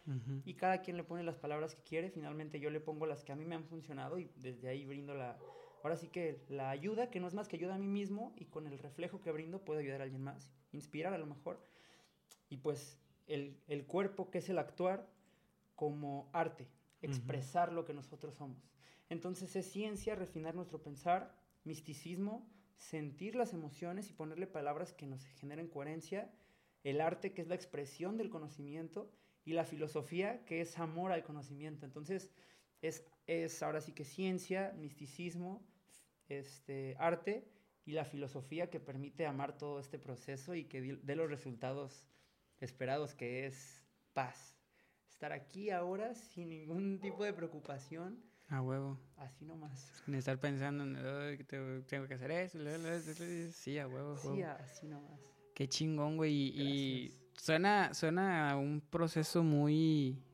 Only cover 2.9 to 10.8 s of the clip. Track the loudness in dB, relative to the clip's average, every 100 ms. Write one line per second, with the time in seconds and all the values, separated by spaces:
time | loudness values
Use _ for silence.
2.9 | 0 0 0 -4 -6 -4 -4 -6 -10 -8
3.9 | -6 -2 -2 -4 -8 -8 -6 -4 -4 -4
4.9 | -6 -4 -4 -4 -6 -12 -14 -16 -4 0
5.9 | 0 -2 -2 0 -2 -6 -2 -2 0 0
6.9 | 2 2 0 -2 -2 -2 -2 -2 0 2
7.9 | 2 2 -2 -4 -8 -8 -6 -6 -8 -8
8.9 | -4 -4 -4 -2 -2 -2 -6 -2 0 0
9.9 | -2 -2 -4 -4 -6 -14 -20 _ -10